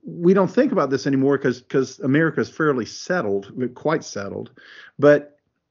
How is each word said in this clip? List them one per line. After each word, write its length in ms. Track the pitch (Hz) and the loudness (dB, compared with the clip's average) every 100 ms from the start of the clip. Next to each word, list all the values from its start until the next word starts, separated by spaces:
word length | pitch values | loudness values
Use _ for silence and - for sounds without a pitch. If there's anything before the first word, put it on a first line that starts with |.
we 300 | 269 165 170 | -16 0 4
don't 160 | 196 185 | 4 2
think 220 | - 269 | 2 2
about 180 | 190 139 | 2 0
this 160 | 135 143 | 0 0
anymore 320 | 135 135 139 | 0 2 2
'cause, 240 | 139 120 - | 0 -4 -4
'cause 320 | 139 127 - | -2 -2 -4
America 400 | 135 143 165 160 | 0 2 2 0
is 100 | 110 | -4
fairly 340 | - 156 127 | -2 -2 0
settled, 680 | 107 - - 180 110 98 101 - 123 | -4 -10 -6 -4 -2 -4 -6 -8 -8
quite 300 | 127 147 160 | -4 -4 -4
settled. 460 | - 104 98 95 113 _ - - - - | -6 -12 -10 -10 -14 _ -20 -20 -18 2
But 400 | 143 147 147 _ _ _ _ | 4 4 2 _ _ _ _